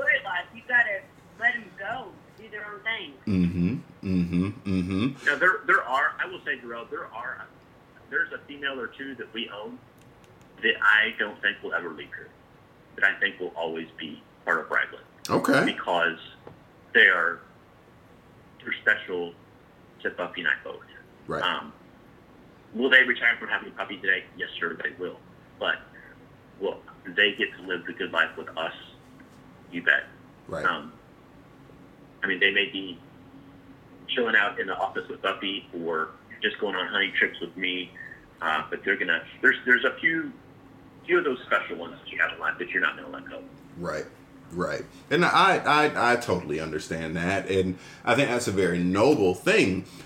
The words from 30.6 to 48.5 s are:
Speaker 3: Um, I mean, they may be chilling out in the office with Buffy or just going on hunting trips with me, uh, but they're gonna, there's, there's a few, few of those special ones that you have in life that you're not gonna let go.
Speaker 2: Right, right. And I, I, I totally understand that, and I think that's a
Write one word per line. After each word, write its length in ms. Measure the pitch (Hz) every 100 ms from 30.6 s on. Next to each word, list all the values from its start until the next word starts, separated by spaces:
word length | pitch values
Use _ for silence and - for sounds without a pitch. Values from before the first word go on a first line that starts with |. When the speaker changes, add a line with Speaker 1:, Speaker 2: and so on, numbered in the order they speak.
Speaker 3:
Um, 280 | 78 82 76 - - - - - - - - - - - - -
I 40 | 98
mean, 120 | 92
they 100 | 98
may 160 | 101 98
be 320 | 98 95 82 - - - - - - - - - - -
chilling 280 | 127 117 107
out 220 | 101 -
in 80 | 95
the 80 | 92
office 300 | 95 98 90
with 120 | 90
Buffy 440 | 98 98 98 101 - 87
or 280 | 85 80 80 - - -
just 160 | 107 -
going 160 | 104
on 120 | 92 90
hunting 240 | 101 98 -
trips 200 | 92 -
with 140 | 85 90
me, 340 | 95 90 87 - - - - -
uh, 220 | 80 78 78
but 120 | 85
they're 120 | 98 101
gonna, 260 | 87 80 - -
there's, 140 | - - -
there's 180 | 123
a 100 | 127 -
few, 320 | - 165 151 - - - - - - - -
few 120 | 180
of 60 |
those 140 | 151 123 -
special 300 | 104 - 85
ones 180 | 85 85
that 80 | -
you 80 | -
have 140 | 90
in 60 | -
life 160 | 80 85
that 120 | 90
you're 100 | 92
not 140 | 80 -
gonna 120 | -
let 180 | - -
go. 140 | - - - - 82
Speaker 2:
Right, 260 | 85 76 - - - - -
right. 320 | 87 78 78 - - -
And 140 | 151
I, 340 | 170 160 185 175
I, 540 | 123 147 151 - 120
I 40 | 120
totally 440 | - 90 78 76
understand 560 | 80 78 - 82 80 82
that, 320 | 87 98 90
and 280 | 95 92 90 - -
I 100 | - 120
think 120 | 139
that's 200 | 120
a 40 | 117